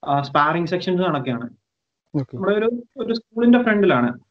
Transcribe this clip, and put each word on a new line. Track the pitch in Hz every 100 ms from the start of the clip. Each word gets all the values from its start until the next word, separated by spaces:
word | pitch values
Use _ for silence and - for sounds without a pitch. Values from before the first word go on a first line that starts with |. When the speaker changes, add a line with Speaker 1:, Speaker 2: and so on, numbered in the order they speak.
| -
Speaker 1:
ആ, | 143
സ്പാറിംഗ് | 135 151 151 170 165
സെക്ഷൻസ് | 180 - 185
നടക്കുകയാണ്. | 185 143 123 120 - - _ _ _ _ _ 151
Speaker 2:
ഓക്കെ. | 131 123
Speaker 1:
നമ്മുടെ | 190 208
ഒരു, | 226 240 240 277
ഒരു | 233
സ്കൂളിന്റെ | 233 _ 220 240 240
ഫ്രണ്ടിലാണ്, | 233 208 196 131 120 120 _